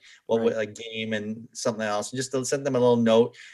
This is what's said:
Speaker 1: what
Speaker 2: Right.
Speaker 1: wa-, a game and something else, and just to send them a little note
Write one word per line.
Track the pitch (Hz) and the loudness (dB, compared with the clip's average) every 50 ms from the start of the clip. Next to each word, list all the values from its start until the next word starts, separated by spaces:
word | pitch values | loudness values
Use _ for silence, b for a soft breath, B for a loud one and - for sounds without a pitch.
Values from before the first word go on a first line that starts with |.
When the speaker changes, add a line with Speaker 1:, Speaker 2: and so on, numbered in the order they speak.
| B B B B B | B B B B B
Speaker 1:
what | - 113 117 113 | -2 0 2 2
Speaker 2:
Right. | 113 113 | 2 0
Speaker 1:
wa-, | 113 | 0
a | 107 | -4
game | 104 104 110 113 113 113 110 110 110 110 | -4 -6 -12 -14 -10 -8 -8 -6 -4 -4
and | 107 104 107 110 113 113 - - | -4 -4 -6 -10 -10 -12 -16 -12
something | - - 127 110 107 110 | -6 -4 -4 -2 -2 -2
else, | 107 104 104 104 - - | -2 -2 -2 -4 -6 -6
and | 131 | -8
just | 131 - - | -6 -4 -4
to | 131 127 | -4 -2
send | - 147 139 139 | -2 -4 -2 -2
them | 143 131 | 0 0
a | 123 | 4
little | 123 123 120 | 4 4 4
note | 117 117 113 110 113 120 120 B B B B | 4 4 6 6 6 4 4 B B B B